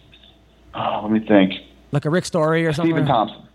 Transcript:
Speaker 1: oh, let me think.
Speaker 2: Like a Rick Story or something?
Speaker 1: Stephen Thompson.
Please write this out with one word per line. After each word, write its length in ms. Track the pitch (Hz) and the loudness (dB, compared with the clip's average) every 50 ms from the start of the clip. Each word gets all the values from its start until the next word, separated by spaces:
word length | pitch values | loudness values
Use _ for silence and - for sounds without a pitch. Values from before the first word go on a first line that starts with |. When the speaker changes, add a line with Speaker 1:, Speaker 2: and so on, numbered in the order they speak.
| _ _ - - - - - _ _ _ _ _ _ - - | _ _ -20 -20 -20 -20 -20 _ _ _ _ _ _ -16 -10
Speaker 1:
oh, 240 | - - - - 95 101 | -8 -6 -6 -6 -4 -2
let 80 | 104 | 0
me 140 | 110 110 110 | 0 0 2
think. 280 | - 107 98 95 95 95 - - - - - - - - | 4 4 4 4 4 0 -4 -14 -18 -20 -20 -12 -6 -6
Speaker 2:
Like 100 | 143 - | -4 -2
a 60 | 151 | 0
Rick 160 | 151 180 - | -2 -2 -2
Story 400 | - - 180 156 156 165 165 165 | -2 -2 0 0 2 0 0 0
or 80 | 165 151 | 0 -2
something? 200 | 143 170 165 160 | 0 0 0 0
Speaker 1:
Stephen 140 | 156 - 143 | 0 0 2
Thompson. 400 | 135 113 104 101 - - - - _ | 2 2 0 -2 -6 -16 -20 -20 _